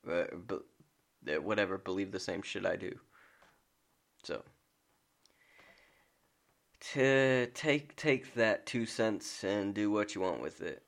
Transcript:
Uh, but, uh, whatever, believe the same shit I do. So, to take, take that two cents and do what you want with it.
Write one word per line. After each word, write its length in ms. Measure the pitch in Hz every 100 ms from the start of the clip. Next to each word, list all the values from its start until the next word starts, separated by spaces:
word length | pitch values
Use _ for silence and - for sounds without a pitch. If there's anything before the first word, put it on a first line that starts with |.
| -
Uh, 140 | 87 - 87 92
but, 180 | 95 - _ _ _ _ _ -
uh, 120 | 78
whatever, 380 | 80 104 98 95
believe 320 | 95 95 98
the 80 | 98
same 240 | - 95
shit 240 | - 98 95
I 100 | 87
do. 160 | 90 - _ - - _ - _ _ _ _ _ _ _
So, 180 | - 64 - _ _ _ _ _ _ _ _ _ _ - - - _ _ _ _ _ _ _ _ _ _ -
to 540 | 143 135 135 135 127 123
take, 420 | - 156 147 147 -
take 380 | 156 131 -
that 320 | 120 110 101 -
two 200 | 120 110
cents 580 | - 110 101 - -
and 280 | 95 104 98
do 180 | 101 104
what 240 | 104 104
you 60 | 95
want 220 | 92 65
with 180 | 71 -
it. 220 | 82 69